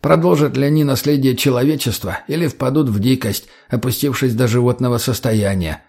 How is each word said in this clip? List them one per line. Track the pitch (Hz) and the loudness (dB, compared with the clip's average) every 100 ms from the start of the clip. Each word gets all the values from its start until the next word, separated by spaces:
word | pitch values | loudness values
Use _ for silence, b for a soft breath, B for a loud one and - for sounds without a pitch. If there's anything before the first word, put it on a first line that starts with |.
Продолжат | 147 160 170 170 147 127 | 2 2 4 2 2 0
ли | 139 | 2
они | 156 | 2
наследие | 143 127 147 147 135 123 | 2 0 0 2 2 2
человечества | 143 123 135 151 - 104 95 95 - | 0 2 0 0 -4 -4 -6 -10 -6
или | 156 165 | -2 -2
впадут | - 127 143 139 | -2 -2 0 0
в | 104 | 0
дикость, | 113 131 110 98 - b b | 0 0 0 -6 -10 b b
опустившись | 123 123 117 147 120 131 | -4 -2 -2 -2 0 -2
до | 113 123 | 0 2
животного | 123 123 120 127 120 | 2 2 0 0 0
состояния? | - 113 120 110 101 95 82 76 | -2 -2 0 0 0 0 -2 -6